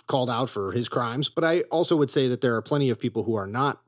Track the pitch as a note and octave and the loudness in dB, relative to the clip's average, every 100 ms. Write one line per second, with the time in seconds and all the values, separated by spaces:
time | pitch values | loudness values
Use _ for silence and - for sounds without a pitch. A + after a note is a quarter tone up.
0 | - C#3 B2 A#2+ B2+ G#2 F#2+ A2 A#2 C3+ | -2 0 0 0 -2 -2 -4 -2 -2 -2
1 | A#2 B2 D3+ - D#3+ E3+ - D#3+ F3 E3 | -2 -2 -2 0 2 2 0 0 2 2
2 | C#3+ D3 C3 B2 B2+ A2+ - D3 C3+ A2 | 2 2 2 2 0 0 0 0 0 0
3 | B2 A2+ G2+ A2 G2 A#2 C#3 - | -2 -2 -2 -2 -2 -2 -2 -2